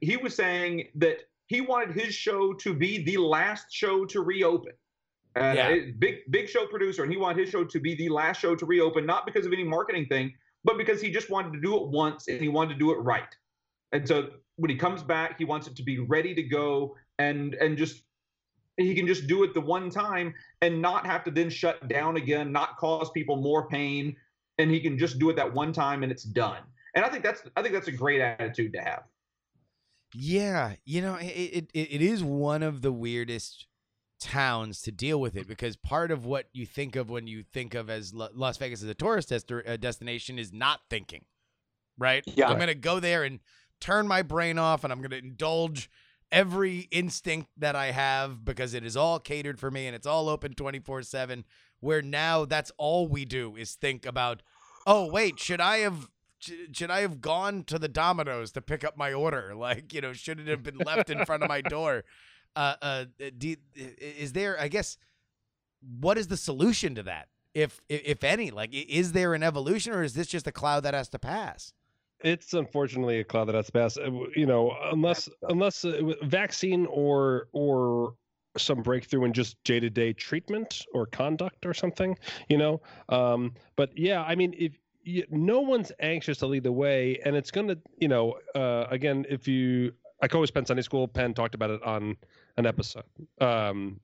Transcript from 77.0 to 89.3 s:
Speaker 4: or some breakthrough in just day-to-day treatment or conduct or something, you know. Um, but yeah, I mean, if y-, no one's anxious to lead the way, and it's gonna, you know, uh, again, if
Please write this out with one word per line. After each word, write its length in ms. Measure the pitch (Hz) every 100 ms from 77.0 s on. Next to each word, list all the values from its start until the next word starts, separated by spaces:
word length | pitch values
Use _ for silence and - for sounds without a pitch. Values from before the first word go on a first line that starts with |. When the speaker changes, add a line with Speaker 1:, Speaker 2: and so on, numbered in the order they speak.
| 143 139 135 127 113
Speaker 4:
or 640 | 143 143 131 123 120 120 120 _ _ _ -
some 240 | - 131
breakthrough 440 | 117 127 - 135 123
in 80 |
just 280 | 117 113 - -
day-to-day 480 | 120 117 110 117
treatment 720 | 113 - 156 - 208 220 - -
or 120 | 123 110
conduct 580 | - 139 156 180 - 175
or 80 |
something, 440 | 165 180 - 185 185 - - -
you 100 | 147
know. 240 | 151 156 - - -
Um, 440 | 127 123 120 123 120 _ -
but 140 | 139 -
yeah, 260 | 175 185
I 120 | 160 175
mean, 200 | 180 -
if 140 | 165 143 _ _ 170
y-, 200 | 180 -
no 300 | 151 175 247
one's 320 | 269 254 196 -
anxious 380 | 156 165 - 143
to 100 | 135
lead 160 | 139
the 80 | 123
way, 480 | 123 143 135 127 127 143
and 100 | 143
it's 160 | 135
gonna, 240 | 196 208 165 - -
you 80 | 160
know, 280 | 123 117 123 - 139
uh, 300 | 127 120 123
again, 360 | 127 147 139
if 160 | 139